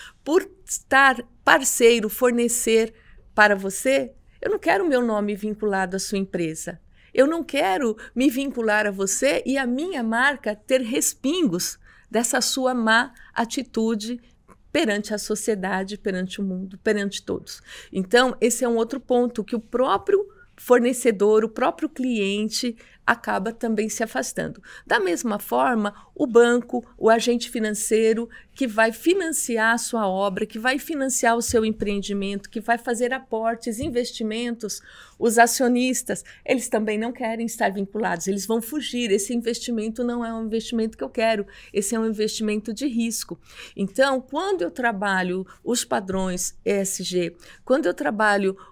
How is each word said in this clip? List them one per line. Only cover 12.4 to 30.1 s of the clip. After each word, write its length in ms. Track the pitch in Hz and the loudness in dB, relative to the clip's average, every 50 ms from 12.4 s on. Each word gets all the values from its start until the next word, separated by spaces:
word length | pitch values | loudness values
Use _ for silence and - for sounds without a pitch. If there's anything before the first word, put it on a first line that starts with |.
| 226 - - 269 254 254 254 | 0 0 0 0 0 0 0
má 380 | 247 226 220 220 226 254 269 - - - - - | 2 2 4 4 4 4 2 -4 -14 -20 -8 -4
atitude 880 | - 233 226 - - 254 - - 226 220 226 233 214 208 220 247 240 - _ _ _ _ _ - - _ - | -4 -4 -2 -4 -6 -8 -4 -2 0 0 0 0 -2 -4 -6 -8 -10 -12 _ _ _ _ _ -20 -20 _ -4
perante 440 | - 285 339 220 202 208 214 - 214 | 0 0 2 2 0 0 -2 -4 -6
a 20 | 208 | -6
sociedade, 800 | - - 214 208 - - 220 196 185 190 202 190 196 190 208 202 | -4 -4 -4 -2 -2 -2 -2 -2 -2 -2 -2 -2 -4 -4 -8 -6
perante 420 | - 214 190 185 185 185 - - | -4 -4 -2 -2 -4 -6 -6 -6
o 40 | 202 | -4
mundo, 340 | 190 185 180 190 190 190 190 | -4 -4 -4 -6 -10 -12 -4
perante 480 | - 226 214 208 202 202 196 - - | -2 0 0 0 0 -2 -4 -6 -6
todos. 340 | - 196 - - - - - - - - - - - | -6 -6 -6 -6 -10 -18 -18 -18 -20 -20 -20 -18 -8
Então, 460 | - 185 185 185 - 240 254 262 - - | -4 -4 0 2 4 4 4 4 2 0
esse 240 | - 240 233 - 262 | 0 0 2 2 0
é 60 | 240 | 0
um 60 | 233 | 2
outro 240 | 226 226 226 269 262 | 0 0 -2 -4 -6
ponto 440 | 247 - 254 240 247 247 240 - 202 | -2 0 2 2 2 0 -2 -4 -6
que 120 | - - | -4 -6
o 40 | 226 | -6
próprio 640 | 220 - - 240 254 277 381 392 - - 403 392 415 - - - - - _ | -6 -4 -2 0 2 2 0 0 2 2 2 2 2 -2 -10 -18 -20 -20 _
fornecedor, 880 | - - - 247 247 233 247 262 240 - 233 220 185 202 208 214 214 220 | -8 2 4 6 6 6 4 0 0 2 0 2 4 4 4 4 4 4
o 60 | 220 | 2
próprio 400 | 220 - 247 262 - - 302 311 | 0 -2 -2 -2 0 -2 -6 -8
cliente 880 | - - 254 254 240 220 196 196 202 208 214 220 220 - - 247 226 - - - - _ _ | -6 -4 -4 -2 0 0 0 0 0 -2 -2 -2 -4 -4 -4 -6 -6 -8 -12 -20 -20 _ _
acaba 480 | - 233 226 - - 208 202 190 226 | 0 0 0 0 -2 -2 -2 -2 -4
também 380 | 226 - - 233 226 208 214 220 | -6 -4 -4 -2 0 0 -2 -2
se 140 | - - 226 | -4 -4 -6
afastando. 580 | 220 - 262 262 - - - 165 160 - - - - - - - | -4 -4 -4 -6 -6 -6 -6 -6 -6 -8 -12 -18 -20 -20 -14 -4
Da 140 | - - - | 0 0 0
mesma 400 | 403 370 339 247 - 240 208 208 | 2 0 0 -2 -2 -2 -4 -4
forma, 560 | - - 240 247 262 269 247 226 208 208 202 - - - _ | -4 -2 0 2 2 2 2 0 0 -2 -4 -8 -16 -14 _
o 140 | - 294 262 | -2 -2 4
banco, 580 | 214 233 240 240 240 247 240 - - 247 233 - - | 6 8 8 8 6 2 0 -2 -4 -6 -6 -8 -6
o 140 | - - 220 | 0 4 4
agente 400 | 226 233 220 240 240 240 233 - | 4 4 4 2 0 0 -2 -4
financeiro 800 | - 240 220 214 214 208 - - 226 220 226 220 220 214 233 233 - - - - _ | -4 -4 -2 -2 -4 -4 -2 0 2 4 4 4 2 2 -2 -6 -10 -18 -20 -18 _
que 140 | - 269 247 | -4 -4 -2
vai 240 | 208 220 220 226 | 2 2 2 2
financiar 800 | 226 - - 320 370 392 349 320 320 - - - 233 220 214 226 233 | 0 0 0 2 2 2 0 -2 -4 -4 -2 -2 0 0 2 2 2
a 40 | 233 | 0
sua 280 | - - - 233 214 | 0 -2 -2 -2 0
obra, 380 | 196 | 0